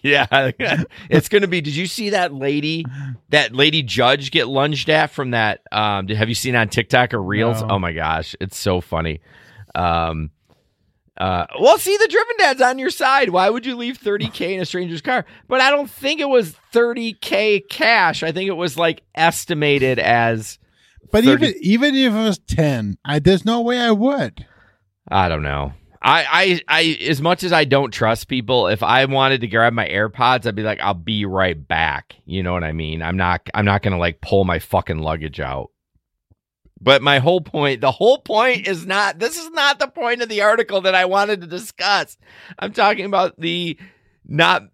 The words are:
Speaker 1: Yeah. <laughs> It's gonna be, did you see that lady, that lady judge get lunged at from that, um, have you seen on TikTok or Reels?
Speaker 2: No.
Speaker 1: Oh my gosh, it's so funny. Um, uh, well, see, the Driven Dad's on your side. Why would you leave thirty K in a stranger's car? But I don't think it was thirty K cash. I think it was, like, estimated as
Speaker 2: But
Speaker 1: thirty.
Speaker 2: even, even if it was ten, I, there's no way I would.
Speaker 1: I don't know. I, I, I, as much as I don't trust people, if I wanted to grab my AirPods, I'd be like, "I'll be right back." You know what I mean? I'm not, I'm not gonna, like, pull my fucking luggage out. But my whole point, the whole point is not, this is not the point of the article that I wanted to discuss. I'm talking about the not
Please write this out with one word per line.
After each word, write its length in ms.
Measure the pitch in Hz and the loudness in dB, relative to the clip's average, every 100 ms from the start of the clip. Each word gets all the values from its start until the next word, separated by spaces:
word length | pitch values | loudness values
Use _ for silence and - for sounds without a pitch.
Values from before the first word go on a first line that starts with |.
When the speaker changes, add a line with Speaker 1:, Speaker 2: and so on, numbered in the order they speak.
Speaker 1:
Yeah. 500 | 143 143 127 139 131 - | 2 2 2 2 0 -2
<laughs> 260 | 226 156 - - - | -2 -2 -4 -10 0
It's 200 | 160 - | 0 4
gonna 180 | 208 185 | 0 2
be, 140 | 180 | -2
did 140 | 147 147 | -2 -4
you 100 | 180 | -6
see 240 | - 208 | -6 -2
that 220 | 202 175 | -2 -2
lady, 520 | 139 139 147 151 160 147 135 139 120 _ | -2 -2 -2 -2 -4 -8 -10 -12 -12 _
that 240 | 147 120 | 2 2
lady 300 | 123 151 160 | 2 2 2
judge 480 | 123 95 123 139 135 | -2 2 4 2 0
get 160 | 160 120 | 0 0
lunged 420 | 135 147 143 160 | 0 0 -2 0
at 220 | 156 156 | 2 0
from 200 | - 131 | -4 -2
that, 300 | 120 107 - - | 0 0 -2 -6
um, 360 | 107 107 101 95 | -2 0 -2 -2
have 200 | 107 110 | -2 -2
you 60 | 120 | -2
seen 200 | 131 123 | 0 0
on 120 | 110 | 2
TikTok 440 | - 107 127 123 | -2 2 2 2
or 80 | 117 | -2
Reels? 400 | 92 104 117 110 | -4 0 0 0
Speaker 2:
No. 60 | 110 | -2
Speaker 1:
Oh 80 | 98 | -2
my 140 | 87 | -2
gosh, 420 | 80 80 80 80 - | -4 -2 -4 -6 -10
it's 160 | 95 - | -12 -4
so 240 | 101 92 | -2 -2
funny. 400 | - 80 82 76 _ - - - 101 - | -2 -4 -4 -6 _ -20 -20 -20 -10 -2
Um, 560 | 87 82 82 80 78 _ _ _ _ _ _ _ _ - | 0 0 -2 -4 -8 _ _ _ _ _ _ _ _ -6
uh, 320 | 92 90 - - | -2 -2 -4 2
well, 180 | 226 - | 4 4
see, 160 | 359 403 | 2 0
the 100 | 427 | 2
Driven 280 | 339 440 466 | 2 0 2
Dad's 240 | 339 269 | 2 4
on 160 | 254 262 | 0 0
your 120 | 262 | -6
side. 380 | - 277 277 247 | -2 2 2 2
Why 200 | 175 190 | 2 2
would 160 | 240 247 | 0 -6
you 100 | 240 | -6
leave 220 | 240 262 | -8 -6
thirty 300 | 208 208 220 | -4 -4 -4
K 260 | - 180 190 | -6 -6 -4
in 60 | |
a 40 | 165 | -6
stranger's 360 | 180 180 165 | -6 -6 -6
car? 240 | - 254 - - _ | -2 -4 -4 -18 _
But 140 | 254 | 2
I 100 | 262 | 4
don't 180 | 285 269 | 2 -4
think 300 | - 269 311 | -6 -4 -2
it 100 | 285 | 2
was 220 | 262 170 - _ | 2 0 -10 _
thirty 420 | 233 240 233 226 | 0 0 -2 -8
K 460 | 185 - 190 214 202 | -8 -4 0 2 0
cash. 600 | - - 294 226 175 - | -2 -2 2 4 2 0
I 100 | 160 | -4
think 160 | 165 196 | -4 -4
it 40 | |
was, 240 | 170 175 135 | -4 -4 0
like, 240 | 165 - _ - | -2 -2 _ 0
estimated 840 | 165 - - 160 147 143 131 120 | 0 0 -6 -2 2 2 2 0
as 640 | 82 117 117 113 107 - _ _ _ _ _ | 2 2 2 -2 -6 -16 _ _ _ _ _
Speaker 2:
But 120 | 208 | 4
Speaker 1:
thirty. 240 | 254 285 302 | 6 4 2
Speaker 2:
even, 80 | - | 0
even 340 | 180 226 285 269 | 0 2 2 2
if 180 | 254 | 2
it 100 | 214 220 | 2 0
was 100 | 190 | -2
ten, 580 | - - 151 123 104 98 | -4 0 0 0 -4 -6
I, 140 | - 151 | -4 2
there's 280 | 147 190 208 | 4 2 2
no 160 | 233 | 0
way 180 | 233 247 | 0 0
I 120 | 240 | 0
would. 540 | 214 247 277 127 - - _ _ _ _ _ - | 2 2 0 -4 -8 -20 _ _ _ _ _ -2
Speaker 1:
I 180 | 98 90 | 0 0
don't 140 | 78 | -2
know. 300 | 73 71 71 - _ _ | -4 -4 -6 -10 _ _
I, 580 | - 160 139 165 190 175 - | 2 2 2 2 2 0 0
I, 100 | 156 | 0
I, 160 | 165 151 123 | 0 -2 -4
as 100 | 143 | -2
much 240 | 160 180 | 0 -2
as 80 | 185 | 0
I 140 | 165 147 | 0 4
don't 240 | 139 135 | 2 0
trust 380 | - 110 117 - | -2 0 0 -4
people, 400 | 131 113 127 92 | -8 0 2 2
if 160 | 107 | 0
I 200 | - 127 135 | 2 2 2
wanted 360 | 135 135 135 | 2 2 0
to 60 | 113 | 0
grab 260 | 113 117 | 2 2
my 140 | 117 87 | 2 -2
AirPods, 580 | 92 107 117 123 127 117 | -2 -2 0 2 2 -2
I'd 80 | 101 | -4
be 60 | |
like, 180 | 107 104 | -4 -2
"I'll 120 | 98 | -2
be 320 | 92 85 107 101 | -4 -4 -4 -2
right 420 | 95 92 78 69 | 0 0 -2 -4
back." 480 | 80 80 69 - - - | 0 0 -2 -10 -20 -8
You 180 | 92 | -6
know 100 | 90 | -2
what 100 | 90 | -4
I 100 | 78 | -4
mean? 280 | 80 78 80 | -6 -6 -6
I'm 160 | 80 92 | -4 -2
not, 240 | 90 87 - - | 0 -2 -4 -2
I'm 100 | 104 | 2
not 160 | 101 | 2
gonna, 160 | 104 90 | 0 0
like, 240 | 87 80 | -2 -4
pull 220 | - 98 | 0 2
my 160 | 92 82 | 2 -2
fucking 400 | - 95 - 78 | -2 -2 -2 -6
luggage 400 | 78 80 76 69 | -4 -6 -8 -8
out. 320 | 67 67 - _ _ _ _ _ _ _ _ _ _ - | -8 -8 -12 _ _ _ _ _ _ _ _ _ _ -4
But 220 | 104 139 | 2 4
my 160 | 139 139 | 4 2
whole 240 | 135 180 | 2 0
point, 400 | 156 160 143 123 | -2 -2 0 0
the 80 | 131 | -2
whole 280 | - 214 277 | 2 2 2
point 480 | - 214 254 240 185 | 0 0 2 0 -4
is 180 | 175 180 | -6 -4
not, 320 | 190 202 160 | -2 -2 -2
this 180 | 226 339 | -6 -6
is 140 | 330 | -8
not 300 | 330 285 285 | -2 -2 0
the 80 | 285 | -4
point 340 | 339 240 240 | -4 -4 -4
of 80 | 233 | -4
the 140 | 214 | 0
article 380 | 208 226 226 196 | 2 2 0 0
that 120 | 185 | 2
I 120 | 185 185 | 2 2
wanted 360 | 196 202 202 | 2 0 -2
to 60 | 170 | -6
discuss. 680 | 175 220 - 180 196 151 - _ - - - | -12 -12 -6 0 0 -2 -12 _ -20 -20 -10
I'm 120 | 202 | -8
talking 340 | 226 208 214 196 | 2 2 2 -2
about 280 | 196 180 - | 0 0 -2
the 400 | 165 175 170 - - _ _ _ - | -6 -4 -6 -8 -16 _ _ _ -8
not 340 | 147 170 180 104 | 2 2 2 -2